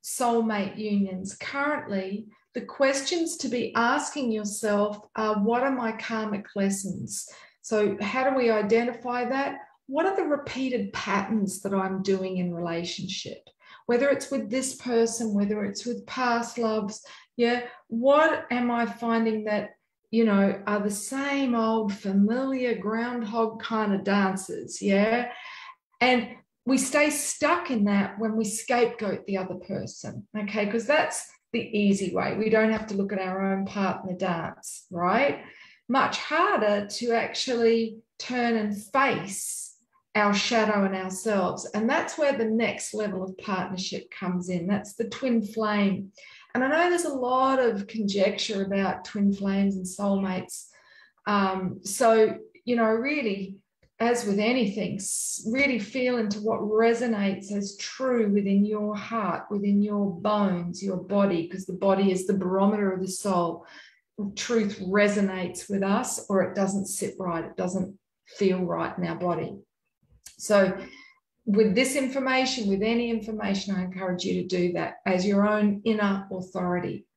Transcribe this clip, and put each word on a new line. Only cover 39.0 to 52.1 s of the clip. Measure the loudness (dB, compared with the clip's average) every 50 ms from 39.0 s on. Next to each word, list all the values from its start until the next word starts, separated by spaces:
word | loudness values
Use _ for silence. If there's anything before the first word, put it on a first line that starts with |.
| 2 2 2 -2 -4 -6 -8 -8 -8 -8 -8 -10 -12 -14 -16 _ _ _ _ _ _ _ _
our | 2 4 4 4
shadow | 2 0 2 2 2 4 4 4 2 2
and | 2 0
ourselves. | -2 -4 -6 -8 -4 -2 0 2 2 2 0 -2 -4 -10 -6 -4
And | -2 0
that's | 2 2 0 0 -2 -2
where | 0 2 2 2
the | 2 0 0
next | 2 2 2 0 0 -4 -8 -8 -4
level | -4 -4 -4 -4 -6 -6
of | -8 -10
partnership | -12 -6 -6 -4 -4 -4 -4 -6 -6 -6 -6 -8 -10 -10 -12
comes | -14 -8 -6 -4 -2 -2 -2 -2
in. | -4 -2 -2
That's | 0 -2 -2 -4 -8 -6
the | -6 -6 -6
twin | -4 -4 -2 2 2 2 0
flame. | -2 -4 -2 -2 0 2 2 2 2 2 0 -6 -10 _ -20 -20 -20 -20 -20 -20 _ -2
And | 0 2
I | 2
know | 4 4 4 4
there's | 2 2 0
a | -2 -2
lot | -2 0 2 2 4 4 4 4 4
of | 4 4 2 0 -6
conjecture | -6 -4 -2 -2 0 2 2 2 2 2 -2 -4 -4 -2 -2 -2
about | 0 0 0 2 0 -2 -4 -8
twin | -8 -2 2 2 2 2
flames | 2 0 0 2 2 2 2 2
and | 0 -6
soulmates. | -8 -6 -4 0 0 2 2 0 -2 -2 -4 -6 -8 -12 -16 -16 -18 _ -20 _ _ -20 -20 -20 _ _ _ _
Um, | 0 2 2 2 2 0 -2 -2 -4 -6 -6 -8
so, | -8 -2 4 6 6